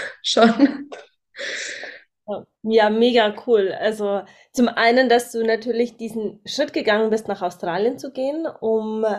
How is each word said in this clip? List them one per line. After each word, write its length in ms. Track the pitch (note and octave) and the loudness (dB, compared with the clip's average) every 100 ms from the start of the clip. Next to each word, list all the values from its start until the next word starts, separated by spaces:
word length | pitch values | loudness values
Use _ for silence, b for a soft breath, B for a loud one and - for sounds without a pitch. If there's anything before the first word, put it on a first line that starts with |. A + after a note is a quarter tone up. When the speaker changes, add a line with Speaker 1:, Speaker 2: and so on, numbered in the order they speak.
| B | B
Speaker 1:
<laughs> 160 | B | B
schon. 680 | - - A3+ - C#4 - - - - _ _ - B B B B B B B _ - | -2 4 4 6 2 2 -12 -16 -20 _ _ -12 B B B B B B B _ -12
Speaker 2:
Ja. 180 | G3+ - _ | -10 -12 _
Ja, 260 | G#3+ A3 G#3+ | 2 4 4
mega 440 | A3 A#3+ A#3+ G#3+ G#3 - | 4 4 4 2 0 2
cool. 240 | A3+ F#3+ - | 2 2 0
Also 440 | G#3 G#3+ G3+ G3+ F#3+ b b | -2 -2 -2 -2 -6 b b
zum 160 | - A#3 | 0 0
einen, 400 | - A#3 B3 C4 | 2 4 4 4
dass 240 | A#3+ B3 | 4 2
du 140 | A#3 A3+ | -4 -2
natürlich 500 | A3 A#3 A3+ A#3+ - | -2 -2 -2 -2 -6
diesen 460 | A3+ A3+ G#3 - - | -10 -6 -8 -8 -8
Schritt 280 | - D4 | -4 -2
gegangen 360 | D#4+ A3+ G#3+ A3 | -2 0 2 2
bist, 200 | A3 A3 | -2 -4
nach 120 | G3 | -4
Australien 560 | F3 - F3+ E3+ A3 C4+ | -6 -6 -6 -2 -2 -4
zu 140 | C#4 | -10
gehen, 340 | B3+ C4+ D4+ D#4+ - | -6 -4 -4 -6 -6
um 460 | A3 A3 A3 A3 A3 | -2 -2 -2 -4 -2